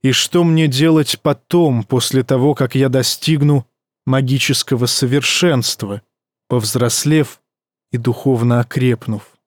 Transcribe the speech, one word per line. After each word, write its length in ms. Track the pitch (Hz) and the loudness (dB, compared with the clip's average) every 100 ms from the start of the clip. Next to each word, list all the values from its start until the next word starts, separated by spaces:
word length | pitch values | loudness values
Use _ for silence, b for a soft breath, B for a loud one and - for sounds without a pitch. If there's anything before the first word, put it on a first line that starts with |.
И 80 | 135 | 0
что 320 | 123 - 175 | 0 0 0
мне 240 | 170 160 160 | 2 4 2
делать 520 | 131 160 160 147 - | 2 2 4 2 -2
потом, 600 | 156 139 _ 175 165 120 | -2 -4 _ 0 2 0
после 400 | 104 127 - 131 | 0 -2 0 -2
того, 300 | 127 131 139 | 0 0 0
как 220 | 139 131 131 | 0 -2 0
я 120 | 135 | 0
достигну 760 | 131 123 - - 156 147 143 - _ _ _ - | 0 -2 -4 -2 2 2 2 -2 _ _ _ -2
магического 800 | 131 131 135 - 135 - 123 120 | -2 0 0 0 -2 -2 -2 0
совершенства, 1160 | - 127 139 139 - 180 135 113 - 101 101 _ _ _ _ _ | -2 0 0 0 0 2 0 -2 -6 -8 -10 _ _ _ _ _
повзрослев 960 | 123 107 127 120 - 147 156 147 - _ _ _ _ _ | -4 -2 -2 -2 -2 0 2 0 -6 _ _ _ _ _
и 60 | 123 | -6
духовно 640 | 120 117 139 123 120 120 | -4 -2 0 0 2 0
окрепнув? 760 | 117 - 127 117 - 104 - _ | 0 -2 0 -2 -4 -8 -10 _